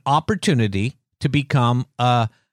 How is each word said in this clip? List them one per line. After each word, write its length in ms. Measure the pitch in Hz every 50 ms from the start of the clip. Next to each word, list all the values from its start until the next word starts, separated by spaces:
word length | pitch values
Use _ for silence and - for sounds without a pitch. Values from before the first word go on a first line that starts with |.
| -
opportunity 880 | 139 139 156 - - 220 190 - - 156 120 113 104 98 98 101 123 - _ _ _ _ -
to 100 | - 151
become 560 | 131 147 135 - - 135 120 120 123 123 131 - _ -
a 300 | 123 123 123 120 113 107 - _ _ _